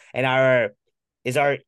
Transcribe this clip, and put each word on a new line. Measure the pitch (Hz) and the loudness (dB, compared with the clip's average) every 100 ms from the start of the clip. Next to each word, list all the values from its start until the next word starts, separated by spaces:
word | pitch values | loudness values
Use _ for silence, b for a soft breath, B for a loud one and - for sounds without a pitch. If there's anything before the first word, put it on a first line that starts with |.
| B | B
And | - | -6
our, | 131 131 131 127 107 - _ _ _ _ | -2 2 2 2 0 -6 _ _ _ _
is | 123 131 | -6 -2
our | 143 135 | -2 -2